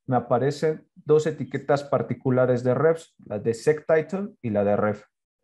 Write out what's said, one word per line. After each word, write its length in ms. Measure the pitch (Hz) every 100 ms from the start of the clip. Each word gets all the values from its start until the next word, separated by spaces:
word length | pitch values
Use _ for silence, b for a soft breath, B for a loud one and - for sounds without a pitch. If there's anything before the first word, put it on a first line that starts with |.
| -
me 100 | 123
aparecen 720 | - 120 131 143 160 156 - -
dos 320 | - 151 156
etiquetas 560 | 147 131 135 - 139
particulares 800 | - 127 120 123 135 127 127 127
de 100 | 127
refs, 400 | 123 156 165 - _ -
la 120 | 104
de 160 | 110
sec 320 | 113 - 151 -
title 440 | 160 151 190 202 -
y 80 | 120
la 140 | 104
de 100 | 101
REF. 300 | 104 104 104 - _ _ _